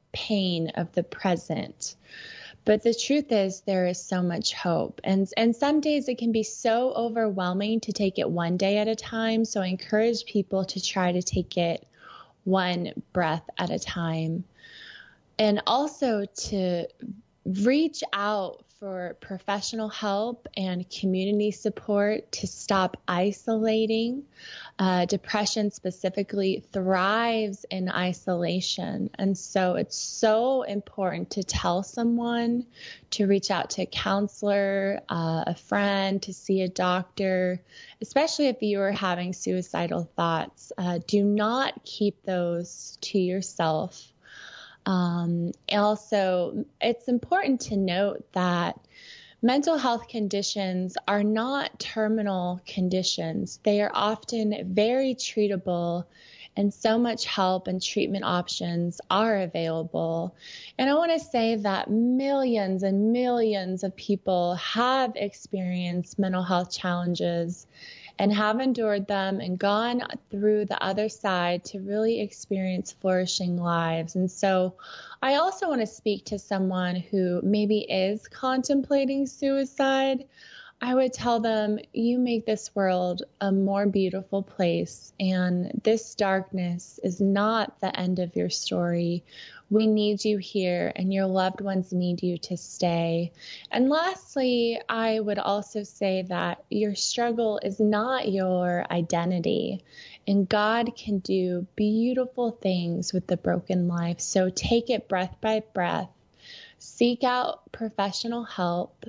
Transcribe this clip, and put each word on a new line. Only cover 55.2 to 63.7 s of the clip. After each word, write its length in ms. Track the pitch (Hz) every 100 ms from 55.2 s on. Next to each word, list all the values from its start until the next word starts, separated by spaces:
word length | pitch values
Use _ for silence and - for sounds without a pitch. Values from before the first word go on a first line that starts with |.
| - - 208 190 185 175 170 175 175 - - - - -
and 160 | 202
so 260 | - 220 226
much 280 | 240 226 -
help 420 | - 185 185 185
and 140 | 185
treatment 420 | - 208 - 196
options 720 | - 175 175 - 175 170 175 - -
are 260 | 190 226 208
available. 1000 | 180 170 165 160 165 165 165 165 175 - - - - -
And 100 | 262
I 60 |
wanna 240 | 294 339 330
say 380 | - 240 226 226
that 340 | 208 190 -
millions 920 | 214 240 254 269 277 262 226 190 190
and 300 | 196 196 214
millions 720 | 240 247 240 226 202 185